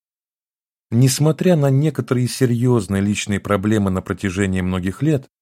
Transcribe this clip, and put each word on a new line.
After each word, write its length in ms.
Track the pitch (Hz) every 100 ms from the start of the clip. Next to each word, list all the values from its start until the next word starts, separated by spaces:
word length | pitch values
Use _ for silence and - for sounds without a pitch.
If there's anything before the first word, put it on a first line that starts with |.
| _ _ _ _ _ _ _ _ -
Несмотря 680 | 113 131 131 156 156 180 165
на 120 | 139
некоторые 600 | 135 156 147 - 123 123
серьезные 720 | - 127 117 127 120 95 98
личные 380 | 101 101 - 98
проблемы 500 | - 101 107 110 98
на 100 | 92
протяжении 640 | - 92 98 90 98 92
многих 400 | 90 92 92 -
лет, 260 | 151 139 131 _